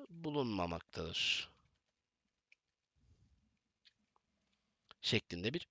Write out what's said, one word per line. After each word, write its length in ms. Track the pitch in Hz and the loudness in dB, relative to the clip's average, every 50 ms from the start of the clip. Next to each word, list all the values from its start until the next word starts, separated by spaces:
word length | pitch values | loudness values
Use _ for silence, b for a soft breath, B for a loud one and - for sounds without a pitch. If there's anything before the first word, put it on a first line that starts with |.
| 285 - | -16 -16
bulunmamaktadır. 1400 | 170 170 165 156 147 147 131 120 104 95 87 87 82 82 - - - - 82 80 - - - - - - - - - - _ _ _ _ _ _ _ _ _ _ _ _ _ _ _ _ _ _ - _ _ _ _ _ _ _ _ _ _ _ _ _ _ _ _ _ _ _ _ _ _ _ _ _ _ - - _ _ _ _ _ _ _ _ _ _ _ _ _ _ _ _ _ _ _ - - | -12 -6 -4 0 2 2 2 4 2 2 2 0 0 -2 -6 -8 -6 -6 -4 -2 0 0 2 2 2 0 -2 -4 -10 -20 _ _ _ _ _ _ _ _ _ _ _ _ _ _ _ _ _ _ -20 _ _ _ _ _ _ _ _ _ _ _ _ _ _ _ _ _ _ _ _ _ _ _ _ _ _ -20 -20 _ _ _ _ _ _ _ _ _ _ _ _ _ _ _ _ _ _ _ -18 -6
Şeklinde 520 | - - - 107 - - 87 87 92 110 135 | 0 2 2 2 2 0 -4 -4 -2 -2 -2
bir 140 | 175 - - | -2 -6 -10